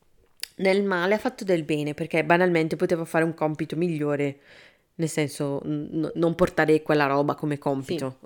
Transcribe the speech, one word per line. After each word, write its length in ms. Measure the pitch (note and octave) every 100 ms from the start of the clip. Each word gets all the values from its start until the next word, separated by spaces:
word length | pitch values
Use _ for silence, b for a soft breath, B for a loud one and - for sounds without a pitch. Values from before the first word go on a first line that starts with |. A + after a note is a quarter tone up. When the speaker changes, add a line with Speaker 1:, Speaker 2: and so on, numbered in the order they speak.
| _ _ _ _ - -
Speaker 1:
nel 260 | F#3+ G3
male 320 | G3+ F3+ F3+
ha 40 | G#3+
fatto 260 | B3+ B3+
del 180 | G3 F3
bene, 320 | D3+ D3+ D3
perché 280 | D3 D#3 E3
banalmente 520 | D3+ F3 F#3 E3+ D#3+ D#3+
poteva 280 | F3+ E3+ E3
fare 180 | E3
un 80 | E3
compito 420 | D#3+ D#3 D3+ D#3 D3+
migliore, 640 | F3+ D#3 D3 C#3+ C#3+ C#3 B B B B B -
nel 120 | D#3+
senso, 520 | - D3 - C#3+ C#3
n-, 260 | - D3+ D3+
n-, 180 | E3 D#3 -
non 180 | E3
portare 480 | E3 F3 - D#3 D#3
quella 240 | D3+ D3+ C#3+
roba 300 | C#3 C#3+ C#3
come 200 | D3+ C#3+
compito, 580 | C#3+ C#3 C3 E3+ C3+
Speaker 2:
Sì. 60 | C3